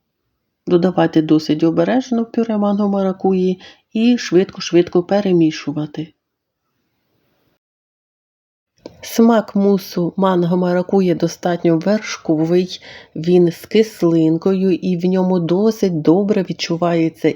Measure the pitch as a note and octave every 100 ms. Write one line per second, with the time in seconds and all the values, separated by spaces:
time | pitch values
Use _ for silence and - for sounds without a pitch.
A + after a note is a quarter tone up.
0 | _ _ _ _ _ _ - F3 F#3 F3
1 | E3 D#3+ D#3 D#3 - D3+ E3 E3 E3+ B3
2 | - A#3 A3+ - A3+ G#3+ G#3 G3+ G3+ G3
3 | F#3+ F#3 F#3+ F#3+ F#3 F#3 - - _ A3
4 | A#3 A#3+ - E3+ F#3+ - - E3+ F3 F3+
5 | F3 G3+ G3+ F3 D#3+ D#3 - D3+ D3+ -
6 | E3 _ _ _ _ _ _ _ _ _
7 | _ _ _ _ _ _ _ _ _ _
8 | _ _ _ _ _ _ _ _ - -
9 | - - A#3 A3+ G#3 G3+ G3 G3 - -
10 | E3+ - F#3+ F3+ E3+ F#3 F3+ F3+ F3+ G3
11 | F#3 E3 E3+ - F3+ F3 E3+ E3 F#3+ G#3+
12 | - - - D#3 E3 F3+ F#3 - - -
13 | - E3 E3 F3+ F3 - - G#3+ G#3+ -
14 | E3+ E3 D#3+ E3 F#3+ F#3+ F#3+ F3 F#3 F3
15 | F3+ F#3 F#3 F#3 E3 F3+ A3 A3 G3 E3
16 | D3+ F3+ G3+ G3+ F3+ E3+ - E3+ E3+ E3+
17 | E3 D#3+ D#3